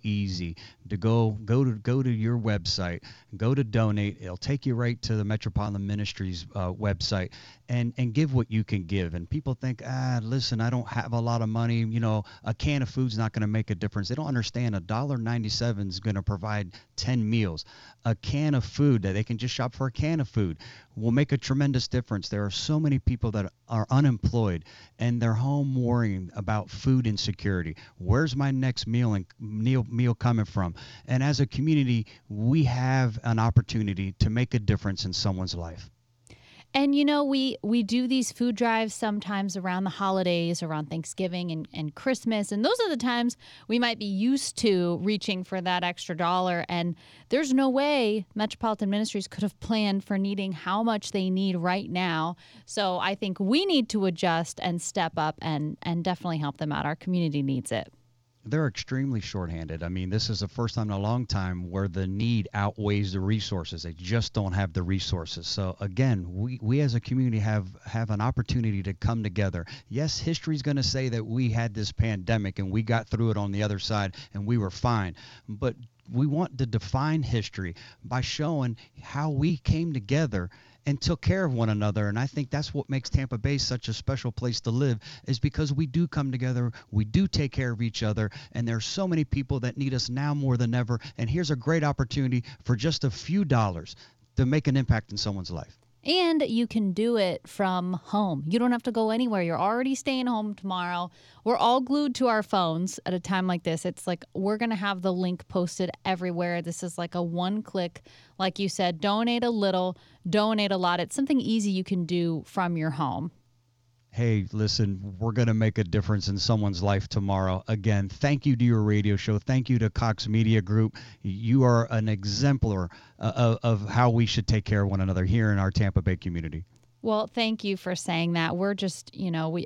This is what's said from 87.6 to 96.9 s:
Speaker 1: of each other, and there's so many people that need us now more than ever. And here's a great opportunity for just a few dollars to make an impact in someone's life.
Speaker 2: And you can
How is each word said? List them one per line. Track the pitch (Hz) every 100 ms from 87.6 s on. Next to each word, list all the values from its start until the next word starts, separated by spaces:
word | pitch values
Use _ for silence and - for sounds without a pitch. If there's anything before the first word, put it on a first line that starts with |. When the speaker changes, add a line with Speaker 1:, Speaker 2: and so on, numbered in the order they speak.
| 127
Speaker 1:
of | 110
each | 117 -
other, | 110 107 110 - -
and | - 117
there's | 113 -
so | - 190
many | 165
people | 151 143 131 139
that | 123 -
need | 135
us | 127 117
now | 127 147
more | 143 135 120
than | 120 123
ever. | 117 117 143 -
And | 117
here's | 156 151
a | 139
great | 131 165 147
opportunity | 139 131 143 131 123 - - -
for | 120
just | 147 156 139
a |
few | - - 190 165
dollars | 127 104 85 - - - _ _ -
to | 127
make | 151 147
an | 135
impact | 120 110 -
in | 104
someone's | 107 98 85
life. | 85 - - _ _ -
Speaker 2:
And | 359 339 320
you | 294 226 233
can | 226 202